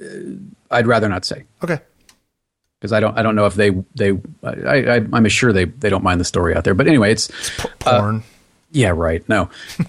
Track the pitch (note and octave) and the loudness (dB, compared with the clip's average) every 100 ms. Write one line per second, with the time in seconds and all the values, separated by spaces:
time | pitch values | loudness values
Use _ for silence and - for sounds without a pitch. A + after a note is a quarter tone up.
0 | - - - G2 G2 - - B2 A#2 A2+ | -16 -14 -12 -14 -16 -20 -4 0 4 2
1 | G#2+ F#2 - - - _ E3+ D#3 - _ | 2 -2 -4 -10 -14 _ -6 -6 -8 _
2 | _ _ _ _ _ _ _ _ G2+ A2 | _ _ _ _ _ _ _ _ -2 0
3 | A2+ A#2 A2 G#2+ G2+ F#2+ G#2 F#2 F#2+ - | 0 0 0 2 2 4 2 2 -4 -2
4 | G2+ G2 - D3+ A#2 - - C#3 A#2+ A#2+ | 0 0 -4 -14 -12 -8 -4 -2 0 0
5 | A2 A#2+ A2 - B2 F#2+ F2+ - G#2 F#2+ | 0 2 2 2 2 2 0 -2 -2 0
6 | F#2 F2+ F2+ - E2+ E2 D#2+ G2 D3 D3+ | 0 0 0 -2 0 0 0 2 4 4
7 | G#2 A2+ - - - - - - - B2 | 4 2 -2 -8 -12 -8 -10 -4 0 2
8 | G#2 A2 - _ _ _ _ D3+ G#2+ E2 | 2 -2 -6 _ _ _ _ 0 2 2
9 | E2 D#2+ - G#2+ F2 - - - | 0 -2 0 0 -2 -6 -12 -4